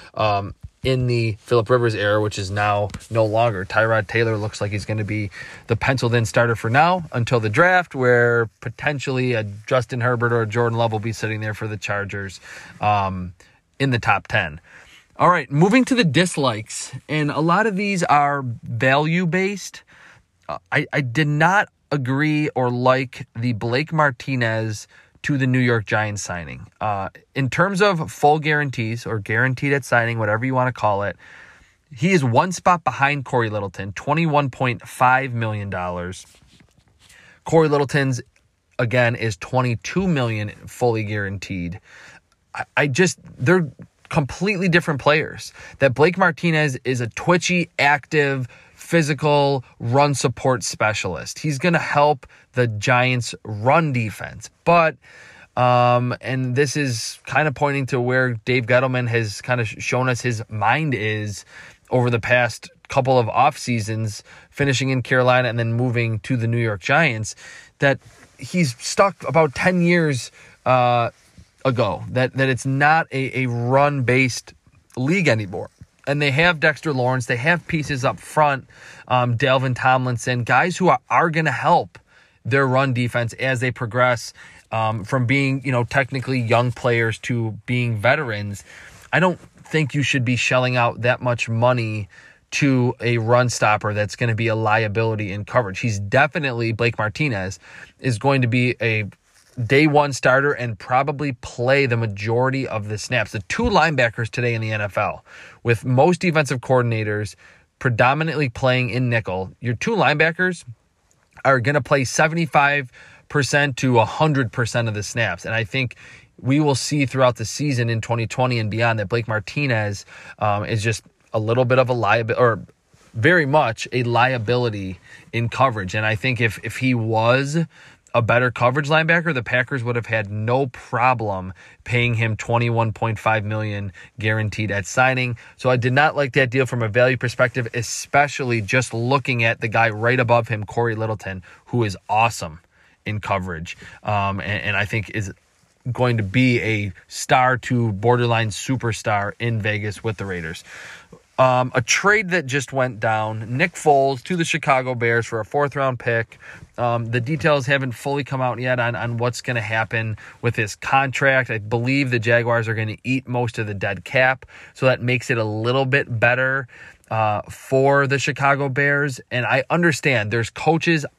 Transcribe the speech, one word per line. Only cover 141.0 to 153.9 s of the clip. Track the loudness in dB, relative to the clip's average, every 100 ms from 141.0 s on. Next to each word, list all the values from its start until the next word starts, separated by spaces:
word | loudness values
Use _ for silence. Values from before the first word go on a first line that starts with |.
| -4 -6 -8 -12 -14 -20 -4
who | -2
is | -2 -4 -2
awesome | 2 2 0 -12 -14 _ _ _ _
in | -8 -6
coverage, | -2 -2 -4 -8 -10 -14 -18 -12
um, | -4 -2 -2 -4
and, | -4 -6
and | -4 -4
I | -2
think | -4 -4
is | -6 -8 -10 _ _ _ _ -8
going | -2 0 0
to |
be | 0 2 2 2
a | 0 -4 -4 -10 -14
star | -10 0 4 4 0
to | 0 0 0
borderline | 0 2 2 2 2 0
superstar | -4 -4 -4 -2 -4 -2 -2 -2 -4
in | -4 -2
Vegas | -2 -4 -4 -6
with | -6 -6
the |
Raiders. | -6 -8 -8 -12 -16 -20 -18 -20 -20 -20 _ 2
Um, | 2 2 0
a | -2
trade | 0 0 2 2 2
that | -2 -2
just | -4 -4
went | -2 -2 -2
down, | -2 0 -2 -6 -6 -2
Nick | -2
Foles | 0 4